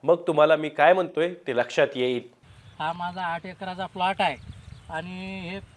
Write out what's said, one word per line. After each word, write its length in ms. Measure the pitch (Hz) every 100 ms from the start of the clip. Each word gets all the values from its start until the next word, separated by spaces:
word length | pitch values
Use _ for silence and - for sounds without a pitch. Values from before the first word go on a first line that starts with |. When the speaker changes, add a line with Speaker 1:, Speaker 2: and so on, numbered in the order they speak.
Speaker 1:
मग 120 | 143 170 170
तुम्हाला 280 | 151 156 156
मी 140 | 156
काय 240 | - 151
म्हणतोय 400 | 185 175 - 170 180 -
ते 80 | 120
लक्षात 320 | 117 - 139 127
येईल. 260 | 127 123 - _ _ - - -
Speaker 2:
हा 140 | 156
माझा 280 | 175 175 180
आठ 240 | 175 170 185
एकराचा 400 | 175 190 185 185
प्लॉट 300 | 190 180 196
आहे 160 | 185 131 - - - - -
आणि 500 | 160 175 185 190 190 175
हे 100 | 196 -